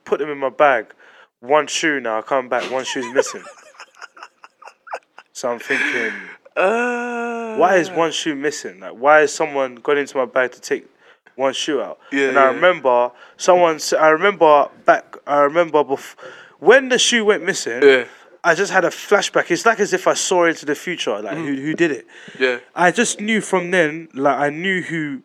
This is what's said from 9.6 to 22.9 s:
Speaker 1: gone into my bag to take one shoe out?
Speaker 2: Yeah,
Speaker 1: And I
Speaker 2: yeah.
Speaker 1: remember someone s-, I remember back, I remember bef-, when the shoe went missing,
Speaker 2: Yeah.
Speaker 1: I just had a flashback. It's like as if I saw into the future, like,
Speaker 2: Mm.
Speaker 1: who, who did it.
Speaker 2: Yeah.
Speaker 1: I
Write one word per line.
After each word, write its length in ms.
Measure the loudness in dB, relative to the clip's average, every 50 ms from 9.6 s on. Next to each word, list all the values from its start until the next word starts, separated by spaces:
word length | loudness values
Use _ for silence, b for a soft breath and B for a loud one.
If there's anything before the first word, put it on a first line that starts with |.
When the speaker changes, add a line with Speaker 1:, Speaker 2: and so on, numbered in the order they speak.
| -4 -4 -6
Speaker 1:
gone 200 | -8 -4 -2 0 0
into 180 | -2 -4 -4 -6
my 80 | -6
bag 260 | -2 0 -2 -2 -2
to 80 | -4 -10
take 260 | -8 -6 -6 -6 -6 _ _ _ _ _ _ _ _ _ _
one 180 | -4 -2 -2 -2
shoe 260 | -2 -4 -4 -2 -4
out? 180 | -4 -6 -10 -14 _ -6
Speaker 2:
Yeah, 160 | -2 0 0 2
Speaker 1:
And 100 | 4 4
I 100 | 4 4
Speaker 2:
yeah. 40 | 2
Speaker 1:
remember 580 | 2 2 2 2 2 2 2 4 4 2 0 b b b b b
someone 400 | -2 2 4 6 6 4 2 2
s-, 160 | -2 -2 -2 0
I 140 | 4 4 4
remember 580 | 4 4 2 0 2 4 4 6 6 6 4 0 -4 0 _
back, 320 | 2 2 2 0 _ -20 -16 _
I 120 | -2 2 2
remember 420 | 2 2 2 0 0 2 0 0 0
bef-, 320 | 0 -4 -6 -8 -14 -20 b b b b b b b b b
when 300 | 4 6 6 6 4 2
the 80 | 0 0
shoe 260 | 2 2 2 2 2
went 180 | 2 0 0 -2
missing, 380 | -4 -6 -6 -6 -8 -2 4
Speaker 2:
Yeah. 220 | 6 6 6 6 2 b b b b b b _
Speaker 1:
I 120 | 0 0 2
just 180 | 2 0 0
had 120 | 2 2 0
a 20 | 0
flashback. 600 | -2 -6 0 2 2 2 2 0 0 -2 0 0
It's 160 | -2 0 2
like 140 | 0 2 2
as 120 | 0 -2
if 140 | -2 0 0
I 80 | 0 0
saw 300 | 0 0 0 2 2 2
into 180 | 2 0 -2 -4
the 80 | -6 -6
future, 460 | -6 -6 -10 -8 -6 -6 -6 -6 -6
like, 140 | -6 -8 -8 -8
Speaker 2:
Mm. 80 | -6
Speaker 1:
who, 80 | -6 -6 -6
who 120 | -6 -6 -2
did 160 | 0 0 0
it. 160 | 0 -4 -8 b b b b b b -2
Speaker 2:
Yeah. 200 | 0 0 0 -2 -8 _ _
Speaker 1:
I 160 | 2 2 2